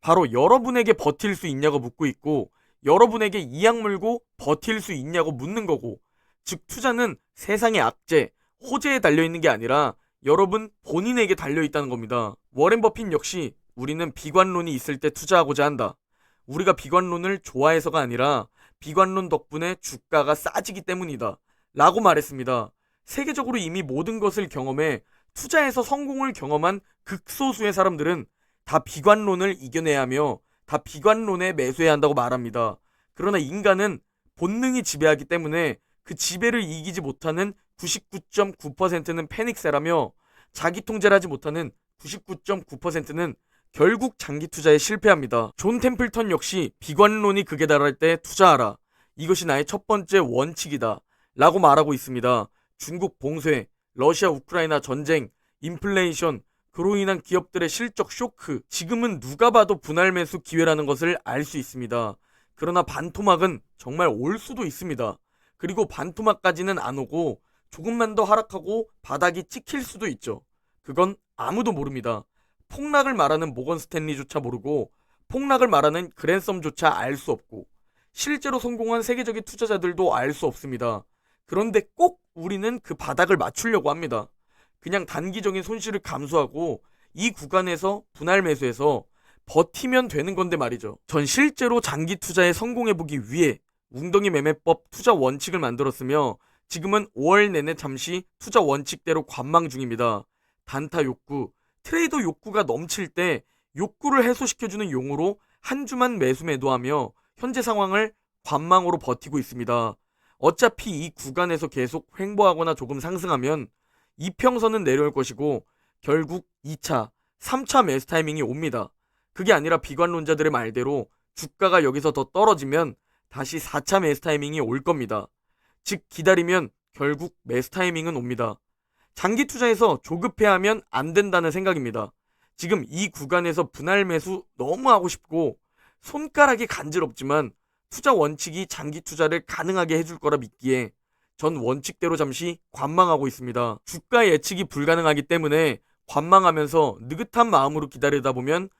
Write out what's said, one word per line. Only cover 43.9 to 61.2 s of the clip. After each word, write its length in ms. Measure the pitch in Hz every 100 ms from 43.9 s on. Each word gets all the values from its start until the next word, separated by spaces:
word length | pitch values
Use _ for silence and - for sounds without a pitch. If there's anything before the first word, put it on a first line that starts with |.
| 226 254 -
장기 300 | - 147 160
투자에 300 | - 156 151
실패합니다. 760 | - 214 214 175 123 120 110 -
존 220 | 196 240
템플턴 520 | 254 233 240 226 214
역시 420 | 160 - 185 127 _
"비관론이 640 | - 147 208 214 202 196
극에 220 | - 151 151
달할 280 | 147 143
때 220 | 135 160 165
투자하라. 600 | - - 185 139 110 - _ _ _ -
이것이 300 | 160 180 170
나의 180 | 139
첫 220 | 151 196 -
번째 320 | 208 170 190
원칙이다." 800 | 135 120 147 160 151 143 113 101 _ _ _ -
라고 220 | 156 180
말하고 360 | 156 143 151
있습니다. 540 | 135 - 123 123 120 98 _ _ _
중국 400 | - 170 190 -
봉쇄, 500 | 135 160 151 135 - _ _
러시아 360 | - 139 165 190
우크라이나 500 | 139 - 175 160 147
전쟁, 500 | 139 135 147 160 117 _ _ _
인플레이션, 840 | 151 170 202 196 180 156 170 120 _ _ _
그로 240 | - 185 202
인한 240 | 196 185
기업들의 480 | - 180 - 180 165
실적 420 | - 233 - 233
쇼크, 480 | - 247 _ - 135 -
지금은 520 | - 165 233 233 165
누가 300 | 123 143 233
봐도 300 | 226 208 185
분할 320 | - 160 190
매수 280 | 180 165 180
기회라는 460 | - 165 165 156 143
것을 300 | 135 165 175